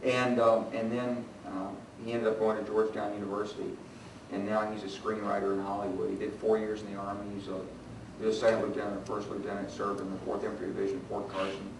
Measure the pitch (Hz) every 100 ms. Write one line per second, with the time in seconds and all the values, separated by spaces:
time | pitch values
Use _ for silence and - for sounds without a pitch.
0 | 127 127 123 120 117 113 110 113 113 120
1 | 123 120 117 - 98 95 98 98 - -
2 | 113 117 110 107 110 104 101 104 110 107
3 | 104 104 98 104 104 - - - - -
4 | - - - 95 101 107 107 107 98 98
5 | 107 107 101 101 98 98 98 101 101 -
6 | 95 98 104 - 110 110 107 107 101 101
7 | 98 101 104 101 95 92 - - - -
8 | - - 110 110 113 110 - - 104 98
9 | - 107 98 101 - 98 98 - 101 101
10 | 92 95 - 104 104 104 92 95 98 95
11 | 95 101 101 95 95 98 98